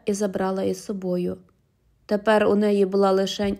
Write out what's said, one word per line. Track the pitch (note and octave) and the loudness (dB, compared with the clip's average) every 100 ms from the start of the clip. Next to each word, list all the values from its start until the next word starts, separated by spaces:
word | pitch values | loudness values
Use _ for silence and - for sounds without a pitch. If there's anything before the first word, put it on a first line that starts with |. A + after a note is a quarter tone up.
| - | -6
і | |
забрала | G3+ G#3 G3 F#3+ F#3+ | -2 -2 -2 -4 -2
із | F#3+ F#3 | -4 -4
собою. | - G3 F#3 F3+ F3+ F#3 _ _ _ _ _ _ - | -8 -8 -4 -4 -4 -8 _ _ _ _ _ _ -4
Тепер | G#3 G#3 G#3+ G#3 | -2 2 4 4
у | G3+ | 2
неї | G#3 G3+ F#3+ | 2 2 2
була | G3 G3 | 2 2
лишень | F#3+ F#3+ - G3+ | 2 0 -2 -4